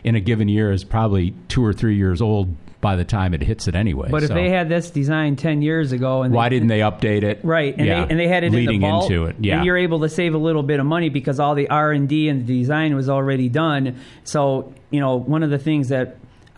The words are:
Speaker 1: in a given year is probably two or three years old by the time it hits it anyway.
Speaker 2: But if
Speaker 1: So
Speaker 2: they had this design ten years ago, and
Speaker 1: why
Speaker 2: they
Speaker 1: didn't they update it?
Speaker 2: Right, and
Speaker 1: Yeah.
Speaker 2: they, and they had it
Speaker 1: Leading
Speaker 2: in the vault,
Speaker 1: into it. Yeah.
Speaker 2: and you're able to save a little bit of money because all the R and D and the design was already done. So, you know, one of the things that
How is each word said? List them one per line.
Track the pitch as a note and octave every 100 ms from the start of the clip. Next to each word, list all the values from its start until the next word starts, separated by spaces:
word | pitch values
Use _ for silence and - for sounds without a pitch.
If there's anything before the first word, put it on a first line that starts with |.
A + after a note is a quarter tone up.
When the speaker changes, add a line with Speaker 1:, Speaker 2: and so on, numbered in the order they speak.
Speaker 1:
in | A2+ A2+
a |
given | F#2+ A2 G#2
year | G#2 G#2
is | F#2+
probably | - A2 A2+ G2 F2 - -
two | C3
or | A2+
three | F#2+ A2+ G#2
years | F#2+ F2
old | A2+ G#2 F#2 E2 - -
by | G#2+
the | F#2
time | F2 G#2+ F#2
it | D#2+
hits | C#2+ A2 F#2+
it |
anyway. | E2+ G#2+ C2+ C#2
Speaker 2:
But | D3+
if | D3
Speaker 1:
So |
Speaker 2:
they | E3+ F3+
had | F#3 D#3+
this | E3+ E3
design | D3 C#3 D#3 D3+
ten | C#3 E3 D3
years | D3+ D#3+ C#3+
ago, | B2+ C3 C3
and | B2+
Speaker 1:
why | A#2 A#2+
Speaker 2:
they |
Speaker 1:
didn't | B2+ A#2
they | G#2+
update | G#2+ F2+ A2 G#2
it? | G#2 -
Speaker 2:
Right, | E3 D#3+ C#3 -
and |
Speaker 1:
Yeah. | - E3+
Speaker 2:
they, | -
and | E3
they | E3+
had | F3+
it | E3+
Speaker 1:
Leading | A2+ - -
Speaker 2:
in |
the | -
vault, | - F#3+
Speaker 1:
into | F2
it. | E2 -
Yeah. | G2+ F2
Speaker 2:
and | F3+
you're | F3+
able | F3+ D#3+
to | D#3
save | D#3 F3
a | D#3
little | D#3+ D#3
bit | C#3 C#3+
of | C#3+
money | E3+ E3
because | C#3 B2+ C3+
all | D3 C#3+
the | C#3+
R | D3+ D3+
and | D3 C#3
D | D3+ D3+
and | C3+ A#2+
the | B2+
design | B2 D3+ D#3
was | C#3 C3
already | C3+ C3+ C3 B2+
done. | C#3+ E3 C#3+ C3 B2 - -
So, | - D3+ C#3 C3+ C3+ - -
you | D3
know, | C3+ B2+
one | B2 D#3
of | D#3
the | C#3+
things | D#3 D3+ B2+
that | C3+ B2 - - - -